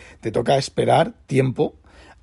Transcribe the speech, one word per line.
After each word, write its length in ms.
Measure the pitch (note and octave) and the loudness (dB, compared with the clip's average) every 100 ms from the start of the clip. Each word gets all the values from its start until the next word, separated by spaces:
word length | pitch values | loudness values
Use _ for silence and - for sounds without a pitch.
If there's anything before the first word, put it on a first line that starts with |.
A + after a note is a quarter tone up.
| - - | -20 -12
Te 100 | A2+ | -6
toca 260 | A#2 B2 C#3 | -4 0 0
esperar 560 | - - A#2+ B2+ F#3+ - - | -2 -4 2 2 2 -4 -4
tiempo. 480 | C3 C3 B2 D3+ - _ - - - | 0 0 0 -4 -6 _ -20 -20 -14